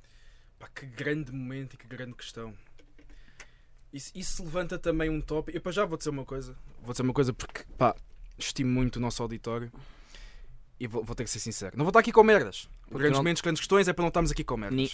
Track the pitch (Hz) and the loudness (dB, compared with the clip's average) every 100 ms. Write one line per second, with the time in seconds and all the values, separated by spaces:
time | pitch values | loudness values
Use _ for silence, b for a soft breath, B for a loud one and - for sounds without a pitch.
0 | b b b b b - - - 135 117 | b b b b b -20 -20 -16 -14 -8
1 | 143 151 135 135 127 135 131 120 117 127 | -4 -2 -4 -8 -8 -8 -10 -14 -14 -12
2 | 127 120 - - 113 104 - - - - | -12 -12 -14 -12 -12 -14 -18 -20 -20 -20
3 | b b b b b b b b - 139 | b b b b b b b b -16 -10
4 | - 185 185 - 170 175 175 180 170 160 | -10 -4 -2 -2 -2 -4 -2 -2 0 2
5 | 160 156 - 151 156 165 185 175 196 160 | 2 0 -2 -4 -4 -6 -2 0 0 0
6 | 151 143 127 135 127 131 - - 113 123 | -4 -4 -6 -8 -8 -12 -16 -14 -8 0
7 | 127 123 127 120 - - - - 120 - | 2 4 2 0 -6 -12 -12 2 2 2
8 | - - - - - - 127 123 127 120 | -6 -18 -16 -8 -6 -2 2 2 2 0
9 | 120 - 117 113 117 117 117 139 B B | -2 -2 -4 -6 -6 -4 -6 -10 B B
10 | B B B B B - - - 120 117 | B B B B B -18 -20 -10 -6 -4
11 | 107 117 - 110 - - 95 110 160 208 | -4 -6 -4 -4 -4 -6 -6 0 4 6
12 | 233 226 220 208 110 - - - - 135 | 8 10 10 8 4 -4 -12 -16 -10 0
13 | 143 135 165 165 170 160 - 196 180 175 | 4 4 4 2 0 0 4 6 6 4
14 | 175 175 165 - 151 120 104 131 135 | 2 2 2 2 -2 -4 0 0 0